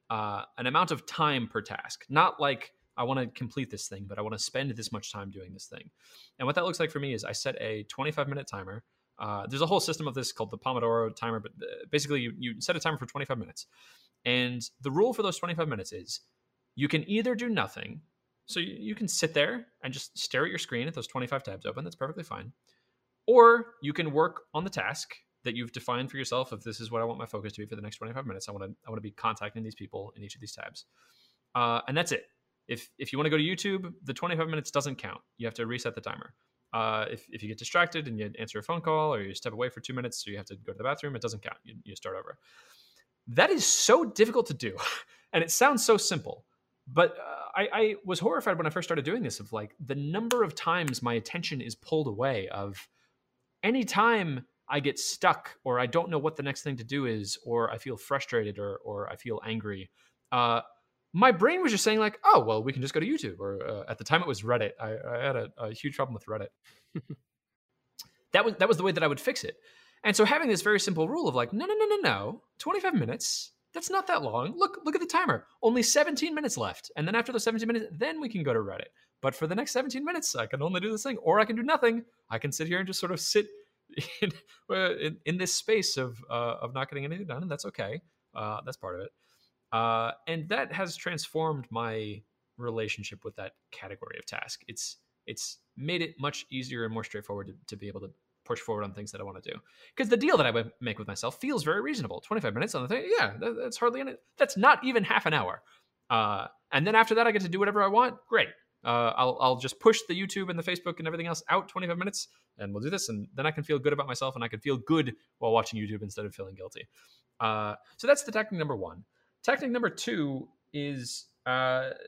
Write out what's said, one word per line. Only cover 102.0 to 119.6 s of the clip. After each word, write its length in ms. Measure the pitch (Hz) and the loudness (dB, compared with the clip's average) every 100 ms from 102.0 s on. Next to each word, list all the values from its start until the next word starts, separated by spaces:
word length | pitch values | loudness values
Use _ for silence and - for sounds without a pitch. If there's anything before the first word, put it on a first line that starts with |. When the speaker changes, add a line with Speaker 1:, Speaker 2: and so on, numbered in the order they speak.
| 117 87 | -4 -6
Speaker 1:
Twenty-five 320 | - 214 120 | -6 -2 -2
minutes 220 | 104 208 143 | -2 -2 -2
on 80 | |
the 40 | 127 | -2
thing, 240 | 247 370 453 | -2 0 2
yeah, 160 | 208 107 | 2 0
that, 160 | 220 226 | -4 -4
that's 160 | 247 - | -6 0
hardly 260 | 240 254 | 0 0
any, 120 | 269 - _ - | -4 -10 _ 2
that's 180 | 285 190 | 2 6
not 280 | 254 294 | 8 8
even 200 | 254 240 | 6 2
half 220 | 185 220 160 | 4 2 4
an 80 | |
hour. 300 | 151 90 - _ _ _ _ - | 2 0 -4 _ _ _ _ 0
Uh, 340 | 117 104 101 - - - | 2 2 0 -4 -12 0
and 140 | 139 175 | 2 6
then 80 | |
after 220 | 220 220 220 | 8 8 6
that, 100 | 233 | 6
I 60 | |
get 100 | 208 | 4
to 80 | 180 | 2
do 80 | 185 | 2
whatever 240 | 202 208 | 2 4
I 60 | 196 | 4
want. 300 | 214 247 - - | 6 4 2 0
Great. 200 | 220 - - _ _ | 2 2 -2 _ _
Uh, 300 | 117 120 117 - | 0 2 4 4
I'll, 200 | 127 123 | 2 4
I'll 140 | 127 123 | 4 4
just 220 | 131 - | -2 4
push 200 | 220 214 - | 6 6 2
the 60 | |
YouTube 380 | 180 196 202 190 | -4 -2 -4 -4
and 80 | 170 | -4
the 40 | |
Facebook 360 | 175 175 175 170 | -2 -4 -4 -6
and 80 | 160 | -6
everything 180 | 170 170 | -4 -4
else 160 | 160 - | -4 0
out 180 | 180 - | 0 0
twenty-five 280 | 185 175 170 | -6 -4 -2
minutes, 300 | 190 - - _ _ - | -4 -6 -10 _ _ -12
and 120 | 101 | -8
we'll 120 | 104 | -4
do 80 | 135 | -4
this, 180 | 190 - | -4 -4
and 180 | 107 104 | -6 -6
then 140 | 131 151 | -4 -2
I 40 | |
can 120 | 156 | -2
feel 160 | 147 147 | 0 0
good 140 | 143 | 2
about 120 | 143 139 | 0 -2
myself, 300 | 123 135 123 | -2 -4 -4
and 80 | |
I 40 | 117 | -6
can 120 | 107 | -4
feel 180 | 143 131 | 0 0
good 380 | 113 160 127 110 _ - | 4 4 2 -2 _ -2
while 120 | 117 | 4
watching 300 | 113 110 110 | 6 4 -2
YouTube 220 | 104 107 | -4 -6
instead 220 | 104 101 104 | -8 -8 -10
of 100 | - | -10
feeling 180 | 95 | -14
guilty. 340 | 95 92 - - _ - _ _ - | -12 -14 -14 -18 _ -20 _ _ -4
Uh, 340 | 110 107 104 104 _ - | -2 0 -2 -6 _ 0
so 80 | 240 | 6
that's 160 | 285 | 6
the 100 | - | 4
tactic 280 | 214 214 180 | -2 -2 -2
number 160 | 151 117 | -2 -4
one. 300 | 87 85 - _ _ _ | -6 -10 -20 _ _ _
Tactic 300 | - 277 | 0 2